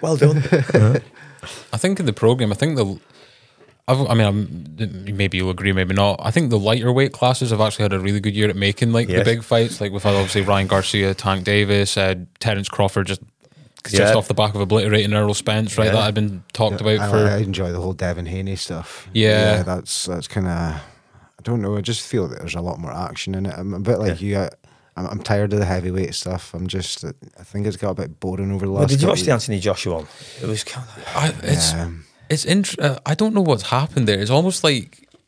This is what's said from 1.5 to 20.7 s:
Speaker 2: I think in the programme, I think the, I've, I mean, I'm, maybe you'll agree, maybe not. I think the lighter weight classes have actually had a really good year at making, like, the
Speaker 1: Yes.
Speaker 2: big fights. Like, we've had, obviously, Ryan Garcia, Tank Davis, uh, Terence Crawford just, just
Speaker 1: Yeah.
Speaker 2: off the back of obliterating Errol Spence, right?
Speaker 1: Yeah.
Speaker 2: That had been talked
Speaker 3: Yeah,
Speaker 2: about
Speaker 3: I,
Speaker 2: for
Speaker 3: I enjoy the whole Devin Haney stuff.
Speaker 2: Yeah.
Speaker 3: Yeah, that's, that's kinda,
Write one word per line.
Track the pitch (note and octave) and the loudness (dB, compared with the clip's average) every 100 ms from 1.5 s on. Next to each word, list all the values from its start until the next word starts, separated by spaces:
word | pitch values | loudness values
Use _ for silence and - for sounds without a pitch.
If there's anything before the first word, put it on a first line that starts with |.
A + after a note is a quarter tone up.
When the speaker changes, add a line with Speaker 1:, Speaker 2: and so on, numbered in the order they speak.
| - - | -16 -10
Speaker 2:
I | G#2 | -2
think | F#3 G3 | 0 0
in | D3 | -2
the | |
programme, | G#2 A2+ B2+ G#2+ | 2 4 4 2
I | G2+ | 0
think | D#3+ C#3 | 0 2
the, | G2 F2 - - - _ _ _ _ _ - | 0 -4 -14 -20 -20 _ _ _ _ _ 0
I've, | C3 | 0
I | C3 | 2
mean, | A2+ G#2 | 4 4
I'm, | G#2 G2 E2+ D2+ D#2 G#2+ F#2 G2+ G2 | 0 -2 -8 -12 -8 -8 -6 -6 -2
maybe | G2 F#2 | 0 0
you'll | F#2+ | -2
agree, | F2+ G2 | 0 0
maybe | F#2+ F#2 | 2 2
not. | G2 G2+ - | 2 2 2
I | G#2 | 0
think | E3+ C#3+ | 0 2
the | A2 | 2
lighter | G2+ A#2 A#2+ | 2 2 2
weight | B2 C#3 | 2 0
classes | - B2 B2+ B2 | 2 0 2 0
have | G#2+ | 2
actually | G#2+ - | 0 0
had | G#2 | 0
a | F#2+ | 0
really | F#2+ G#2 | 0 0
good | G#2 | 0
year | G2+ G#2 | 0 0
at | G2 | 2
making, | G2 - A#2 | 0 2 2
like, | A2+ A#2 | 2 2
the | |
Speaker 1:
Yes. | F#2 | 2
Speaker 2:
big | G#2+ A#2 | 2 0
fights. | - A#2 A2+ - | 2 2 2 -2
Like, | G#2 | -6
we've | F#2+ | -2
had, | G2+ | 2
obviously, | G2 F#2+ G#2 | 2 2 0
Ryan | G2 G2 F#2+ | 2 2 2
Garcia, | G2 - G#2 G2 | 0 2 0 0
Tank | F#2+ G2 F#2+ | 0 0 0
Davis, | F#2 G#2 G2+ G2+ G2 - | 2 2 4 2 2 0
uh, | F#2+ F#2 F2 _ | 0 -2 -8 _
Terence | A#2 G2 G2 | -2 -2 -2
Crawford | - G2 - F#2+ | 0 0 0 -2
just, | F#2+ - _ _ _ - - | -4 -10 _ _ _ -20 -16
just | A2 G2 | -2 2
Speaker 1:
Yeah. | G2+ | 4
Speaker 2:
off | A2+ - | 4 2
the | |
back | G2 G#2 | 0 0
of | G2+ | 0
obliterating | F#2+ A2 G#2 G#2+ G#2 | 2 2 4 2 2
Errol | G#2+ G#2 | 2 0
Spence, | G2+ A2 G#2+ A2 - | 0 0 0 0 2
right? | A2 | 2
Speaker 1:
Yeah. | |
Speaker 2:
That | A2 | 4
had | G#2 | 2
been | G#2+ G#2 F#2 - | 0 -2 -4 -8
talked | - G#2+ G2 | 0 0 2
Speaker 3:
Yeah, | G#2+ | 0
Speaker 2:
about | G#2+ G#2 | 2 2
Speaker 3:
I, | |
Speaker 2:
for | G#2+ G#2 | 4 4
Speaker 3:
I | G2+ | 2
enjoy | G2+ F#2 F2 | -2 -2 -4
the | F2 | -4
whole | F2+ | -4
Devin | F2+ F2+ F2 | -4 -4 -4
Haney | E2+ F#2+ G2 F#2+ | -6 -6 -6 -6
stuff. | - E2 E2+ - - | -8 -10 -10 -16 -4
Speaker 2:
Yeah. | G#2+ G#2+ G#2+ G#2+ G#2+ | 2 4 4 4 2
Speaker 3:
Yeah, | |
that's, | F2+ F2+ - - - | 0 -6 -6 -8 -6
that's | F2 - | -8 -6
kinda, | G#2 F#2 E2+ E2 | -4 -2 -2 -4